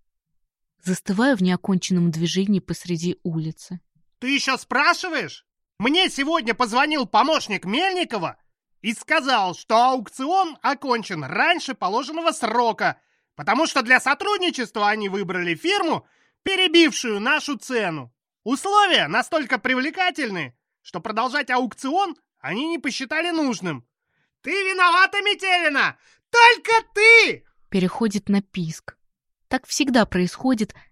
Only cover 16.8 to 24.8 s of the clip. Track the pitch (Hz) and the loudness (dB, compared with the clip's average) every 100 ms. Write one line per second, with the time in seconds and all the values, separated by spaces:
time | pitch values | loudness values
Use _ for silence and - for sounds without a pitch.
16.8 | 320 - 240 202 233 302 294 254 - 240 | 4 2 -4 -2 0 -2 -2 -8 -4 -2
17.8 | 190 151 120 _ _ _ 208 277 392 415 | -2 -4 -10 _ _ _ -4 -4 2 4
18.8 | 392 254 147 214 - 320 247 247 247 254 | 4 2 2 0 0 -2 0 -2 0 0
19.8 | 285 370 359 359 240 185 131 - _ _ | -2 -2 -2 -2 -6 -6 -8 -12 _ _
20.8 | - 175 214 208 247 294 277 254 247 - | -14 -10 -6 -2 -2 -2 -2 -2 -2 -6
21.8 | 262 349 381 - _ _ 135 202 320 339 | -2 -2 -2 -6 _ _ -8 -6 -4 -4
22.8 | 277 - 254 311 339 320 277 208 180 131 | -6 -8 -6 -4 -2 -2 -2 -2 -6 -8
23.8 | - _ _ _ _ _ - 392 381 370 | -12 _ _ _ _ _ -6 -2 -2 2